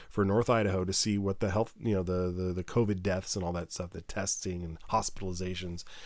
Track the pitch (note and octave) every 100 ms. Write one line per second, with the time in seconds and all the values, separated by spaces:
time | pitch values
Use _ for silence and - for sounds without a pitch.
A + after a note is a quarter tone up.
0 | - - G2 G#2 A#2+ A#2 G#2 F#2 F#2 F#2+
1 | A2 G2+ G2 G2 G2+ F#2+ A2+ - A#2 G2
2 | F2+ F2+ F2+ F2+ F#2 F2+ F2+ - G#2+ G2
3 | F#2+ F#2 - G#2 F2 F2 E2+ - F2 -
4 | - - G2 - G2 F2 E2+ D#2+ - -
5 | F#2+ - F#2+ F2 F#2 F2+ F2+ F2 - -